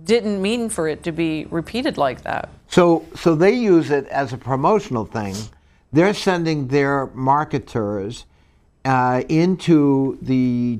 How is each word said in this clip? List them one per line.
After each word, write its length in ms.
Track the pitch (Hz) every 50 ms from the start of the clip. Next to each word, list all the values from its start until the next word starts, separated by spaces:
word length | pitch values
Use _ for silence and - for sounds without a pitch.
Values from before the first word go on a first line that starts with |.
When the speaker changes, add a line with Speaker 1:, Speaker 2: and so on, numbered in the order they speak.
| 160
Speaker 1:
didn't 360 | 170 220 240 202 214 202 196
mean 280 | 190 202 226 247 233 220
for 200 | - - 160 160
it 140 | 147 - -
to 80 | 175 160
be 340 | 160 170 160 156 156 156 -
repeated 460 | - 165 156 - - 233 262 311 202 147
like 240 | 143 135 123 - -
that. 260 | - - - - - - - _ -
Speaker 2:
So, 380 | - 175 175 175 165 - - - -
so 180 | - - 165 165
they 180 | 151 175 196 233
use 380 | 247 240 208 180 165 147 127
it 160 | 147 139 131 -
as 240 | - 139 139 117 127
a 60 | 123
promotional 640 | - 120 135 131 143 175 214 208 - - 131 117 104
thing. 300 | 92 - 113 107 98 95 104 110 113 - _ _ _ _ _ _ _ -
They're 220 | 147 175 202 208
sending 540 | - - 202 185 175 165 160 156 151 139 123
their 380 | 135 143 139 139 139 139 131 - -
marketers, 1120 | 127 131 131 139 147 151 151 - 131 101 - - 123 107 101 104 101 95 107 120 - - _ _ _ _ _ _ _ _ _ _ _ -
uh, 360 | 131 131 127 127 127 127 127 127 -
into 880 | 160 156 170 180 185 170 - 175 165 151 143 143 139 135 135 135 - -
the 560 | - 127 131 131 127 123 123 120 120 120 120 110